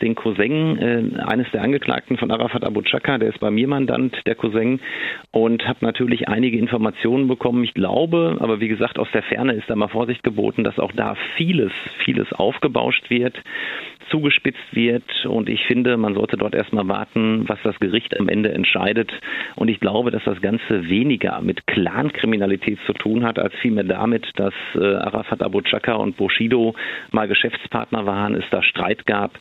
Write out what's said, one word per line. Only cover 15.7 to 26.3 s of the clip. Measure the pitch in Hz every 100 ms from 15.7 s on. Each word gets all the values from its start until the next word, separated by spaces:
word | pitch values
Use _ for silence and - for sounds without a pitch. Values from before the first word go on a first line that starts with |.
| 123 127 120
man | 107 101
sollte | 107 -
dort | 107 -
erstmal | 104 107 95
warten, | 98 107 113 110 110 107
was | 104
das | 110 -
Gericht | 98 95 - -
am | 98
Ende | 104 107
entscheidet. | 78 85 95 95 113 110 - - - - -
Und | 113
ich | 104
glaube, | 98 110 120
dass | 110
das | - 92
Ganze | 98 117 - 104 82
weniger | 98 143 120 - -
mit | 92 85 -
Clankriminalität | - 87 - 147 - 110 110 98 95 - 104 -
zu |
tun | 107 107 113 120
hat, | 104
als | 98 -
vielmehr | 123 107
damit, | 92 92 113 113 - -
dass, | 98 - - -
äh, |
Arafat | 98 98 - 107 - 113
Abu | 98 98
Chaka | - 107 - 110
und | 104 -
Bushido | 95